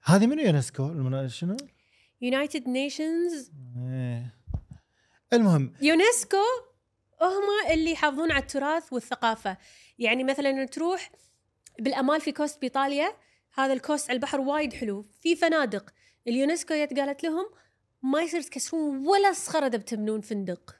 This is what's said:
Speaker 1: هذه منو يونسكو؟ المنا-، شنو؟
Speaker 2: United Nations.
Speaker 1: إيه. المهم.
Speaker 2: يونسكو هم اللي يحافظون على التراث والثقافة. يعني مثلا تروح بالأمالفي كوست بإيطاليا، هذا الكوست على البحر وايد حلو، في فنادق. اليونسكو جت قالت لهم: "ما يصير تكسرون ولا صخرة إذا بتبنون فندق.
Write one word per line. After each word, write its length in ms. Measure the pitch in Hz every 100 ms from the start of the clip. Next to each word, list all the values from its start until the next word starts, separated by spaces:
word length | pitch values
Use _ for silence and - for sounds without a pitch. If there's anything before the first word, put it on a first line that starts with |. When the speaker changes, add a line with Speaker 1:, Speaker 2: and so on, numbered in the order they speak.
Speaker 1:
هذه 240 | - 185 226
منو 140 | 302
يونسكو؟ 460 | 269 147 127 - 139
المنا-، 400 | 165 131 135 131
شنو؟ 300 | 120 170 220 277 _ _ _ _ _ 247
Speaker 2:
United 360 | 262 294 302
Nations. 880 | 254 254 285 277 311 330 349 330 247 151 127 123
Speaker 1:
إيه. 560 | 127 131 127 120 123 - - - - - _ _ _ _ _
المهم. 400 | 240 214 160 131 -
Speaker 2:
يونسكو 560 | 285 330 415 480 - 392 427 508 - _ _ _ _ _
هم 520 | 339 381 403 415 349
اللي 180 | 320 320
يحافظون 400 | 330 302 277 330
على 100 | 285
التراث 520 | 277 277 277 320 330
والثقافة. 640 | 254 - - 233 220 - 196 - - - _
يعني 240 | 233 247
مثلا 420 | 262 277 277 269 262
تروح 460 | 294 330 359 - _ _ _ _ _ - -
بالأمالفي 520 | 233 254 262 311 302
كوست 300 | 285 294 -
بإيطاليا، 520 | 254 269 277 285 330 427 _ _ _
هذا 200 | - 269
الكوست 360 | 262 - 302 -
على 80 | 254
البحر 220 | 254 277
وايد 340 | 269 294 294
حلو، 320 | - 226 202 208 _
في 140 | 330 339
فنادق. 540 | 330 320 269 202 - _ _ _ -
اليونسكو 460 | 240 277 330 - 302
جت 240 | 294 277
قالت 240 | 277 277
لهم: 220 | 330 320 403 _ _ _ _ _
"ما 200 | 262 285
يصير 200 | 330 339
تكسرون 680 | 277 269 - 330 302 269 277
ولا 260 | 392 392
صخرة 340 | 359 - 311 277
إذا 100 | 233
بتبنون 440 | 202 220 214 220
فندق. 540 | 208 208 190 175 - -